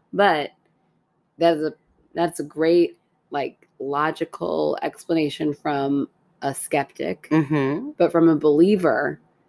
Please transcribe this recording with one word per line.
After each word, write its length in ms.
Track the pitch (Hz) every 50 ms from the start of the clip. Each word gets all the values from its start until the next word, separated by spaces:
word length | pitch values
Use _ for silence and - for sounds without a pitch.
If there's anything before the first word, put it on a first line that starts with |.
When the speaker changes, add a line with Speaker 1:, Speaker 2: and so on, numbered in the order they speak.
| _ _ -
Speaker 1:
But 380 | 190 202 202 165 151 143 - - _ _ _ _ _ _ _ _ _ _ _ _ _ _ _ _ -
that's 240 | 165 170 170 151
a, 120 | 156 156 - - _ _ _ _ _ _ -
that's 260 | 165 170 165 160 -
a 40 | 147
great, 540 | 147 - 147 160 160 170 175 170 170 - _ _ _ _ _ _ _
like, 360 | - 143 135 123 - _ _ _ _ -
logical 1000 | 127 135 143 143 151 160 156 - 160 - - - 170 175 165 160 151 151 143 - -
explanation 680 | 147 - - - - 170 165 156 147 139 - 160 151 143
from 540 | - - 156 147 139 139 139 139 139 135 - _ _ _ _ _ _ -
a 100 | 139 139
skeptic. 760 | - - - - 147 139 - _ - 135 165 185 - - -
Speaker 2:
Mm-hmm. 600 | 151 160 151 135 156 147 139 135 143 175 247 147 - -
Speaker 1:
But 140 | 180 165
from 180 | - 170 165 165
a 60 | 160
believer, 840 | 147 147 151 147 147 170 196 214 190 180 156 113 123 147 143 151 - _ _ _ _ _